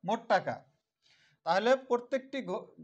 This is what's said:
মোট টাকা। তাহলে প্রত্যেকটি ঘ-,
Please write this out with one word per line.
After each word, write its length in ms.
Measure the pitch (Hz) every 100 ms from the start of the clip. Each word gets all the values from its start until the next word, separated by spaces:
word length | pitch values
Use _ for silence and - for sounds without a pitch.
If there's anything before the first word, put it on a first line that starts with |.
| 175
মোট 220 | 226 -
টাকা। 360 | 190 127 113 - _ _ _ _ _ _ _
তাহলে 320 | 160 180 226 262
প্রত্যেকটি 680 | 262 240 240 269 - 269
ঘ-, 240 | 180 190 - -